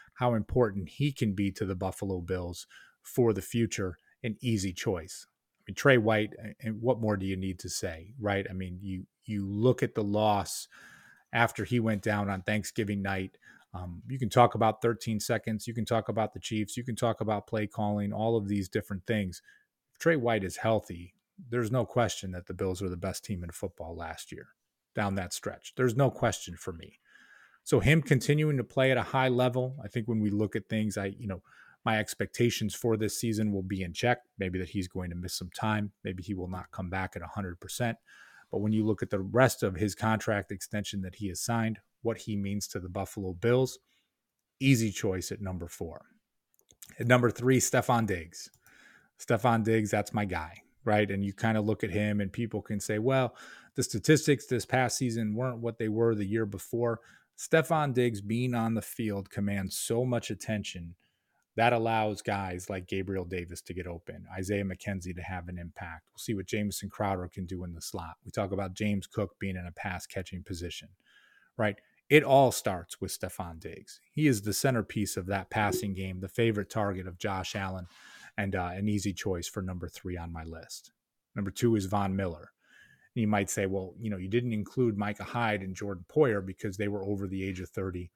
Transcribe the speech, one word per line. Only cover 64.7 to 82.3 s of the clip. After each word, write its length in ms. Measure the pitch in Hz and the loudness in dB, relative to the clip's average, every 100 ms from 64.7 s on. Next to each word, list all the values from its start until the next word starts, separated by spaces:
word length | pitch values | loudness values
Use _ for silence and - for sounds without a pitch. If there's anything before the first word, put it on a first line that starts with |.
| 92 104 95 90 | -4 -6 -6 -6
to 80 | 87 | -8
have 260 | 82 92 87 | -8 -8 -8
an 100 | 90 | -10
impact. 500 | 87 - 85 82 - | -10 -12 -12 -14 -18
We'll 80 | - | -10
see 160 | - | -4
what 120 | 101 95 | -4 -2
Jamison 420 | 107 104 - 101 | -2 -2 -4 -8
Crowder 400 | - 104 95 92 | -2 0 0 -4
can 180 | - 87 | -8 -8
do 180 | 92 | -6
in 100 | 87 | -8
the 60 | 85 | -10
slot. 360 | - 95 85 - | -10 -8 -8 -12
We 60 | 98 | -8
talk 220 | - 98 | -4 -2
about 220 | 98 95 | -2 -4
James 320 | 92 107 101 - | -2 0 0 -2
Cook 300 | - 98 - | -4 -4 -4
being 180 | 98 92 | -6 -6
in 100 | 87 | -8
a 60 | |
pass-catching 720 | - 101 - - 95 90 90 | -8 -6 -6 -8 -8 -8 -10
position, 440 | - 87 85 - - _ _ _ _ _ _ - | -8 -8 -8 -10 -14 _ _ _ _ _ _ 0
right? 200 | 104 101 _ _ - | 0 0 _ _ 6
It 160 | 151 | 6
all 280 | 139 135 127 | 8 8 8
starts 480 | - 107 87 85 - | 4 -2 -4 -6 -10
with 160 | 90 - | -8 -6
Stefon 440 | 92 - 87 82 | -8 -8 -10 -10
Diggs. 400 | 82 - - - _ | -14 -14 -18 -20 _
He 160 | 147 151 | 2 4
is 160 | 110 | 4
the 100 | 104 | 0
centerpiece 640 | 98 139 120 98 110 101 104 | 2 2 2 0 -2 -2 -2
of 100 | 90 | -2
that 240 | 98 92 | -4 -2
passing 440 | 113 104 92 104 | 0 2 0 -2
game, 260 | 95 95 92 | -4 -6 -6
the 80 | 95 | -4
favorite 420 | - 117 104 98 | 0 2 2 -2
target 360 | 113 101 92 92 | -2 0 -2 -6
of 120 | 87 | -6
Josh 360 | 107 95 92 | -4 -4 -4
Allen, 320 | 101 95 92 90 - - - - - | -4 -4 -6 -10 -16 -20 -20 -10 -4
and, 180 | 98 95 | -2 -2
uh, 140 | 90 | -2
an 160 | 92 104 | -2 0
easy 240 | 104 101 | 0 0
choice 340 | 87 101 87 - | -2 -2 -4 -4
for 140 | 104 | -6
number 260 | 92 90 85 | -6 -6 -8
three 300 | - 92 87 | -10 -8 -8
on 160 | 85 | -8
my 120 | 85 | -10
list. 480 | 80 80 - - - _ _ _ _ | -10 -12 -14 -18 -18 _ _ _ _
Number 160 | 104 98 | -8 -6
two 260 | - 120 110 | 0 2 4
is 80 | |
Von 320 | 95 104 95 95 | 2 0 0 0
Miller. 360 | 95 | -2